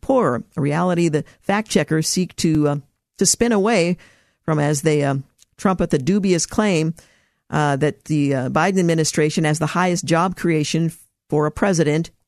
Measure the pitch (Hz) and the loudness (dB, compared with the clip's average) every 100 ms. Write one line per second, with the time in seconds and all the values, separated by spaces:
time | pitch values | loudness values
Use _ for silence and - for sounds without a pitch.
0 | - 262 165 120 - - 143 151 180 175 | -2 0 2 -2 -6 -4 -2 0 0 0
1 | 170 147 - - - 202 214 190 147 156 | 0 0 -4 -10 -4 -4 0 0 0 -2
2 | 156 - 180 - 170 156 147 147 - _ | 0 -2 -4 -2 0 2 0 -2 -8 _
3 | _ - 190 - 240 214 208 220 170 180 | _ -2 0 2 2 2 2 2 0 -2
4 | - _ _ _ - 156 147 147 160 151 | -8 _ _ _ -4 0 0 0 2 2
5 | 143 139 - _ _ - 202 185 175 139 | 0 -2 -6 _ _ -4 -2 0 0 0
6 | 131 202 190 170 - - 214 165 160 165 | 0 0 2 0 0 0 0 2 -2 -4
7 | - _ _ _ _ 156 147 139 147 - | -14 _ _ _ _ -2 0 0 -2 -2
8 | - 151 139 135 127 135 180 190 170 160 | -4 -2 0 -2 -2 -2 0 2 2 2
9 | 156 - 151 - 156 156 151 226 185 170 | 0 0 0 0 0 0 -2 -2 -2 -2
10 | 127 165 185 175 170 156 147 160 165 - | 0 0 0 -2 -2 -2 -2 -2 -2 -6
11 | _ _ _ 151 151 - 202 170 147 151 | _ _ _ -2 -2 -2 0 0 0 0
12 | 165 _ | -4 _